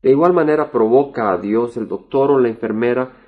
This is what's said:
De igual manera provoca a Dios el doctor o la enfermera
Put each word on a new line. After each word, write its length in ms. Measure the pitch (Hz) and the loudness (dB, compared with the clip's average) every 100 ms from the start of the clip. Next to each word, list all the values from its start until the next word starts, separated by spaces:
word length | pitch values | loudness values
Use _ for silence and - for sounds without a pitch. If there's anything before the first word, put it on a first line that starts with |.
De 100 | 135 | 2
igual 220 | 139 170 | 2 4
manera 380 | 180 156 151 147 | 2 2 0 -2
provoca 600 | 123 110 127 139 127 107 | 0 2 2 0 -4 -2
a 60 | 92 | -2
Dios 380 | 101 110 120 120 | -2 -2 -2 -6
el 120 | 104 | -8
doctor 420 | 98 - 135 139 | -10 -6 -2 2
o 80 | 139 | 2
la 120 | 120 | 0
enfermera 680 | 110 110 110 120 123 127 - | -2 -6 -2 -2 -2 -4 -10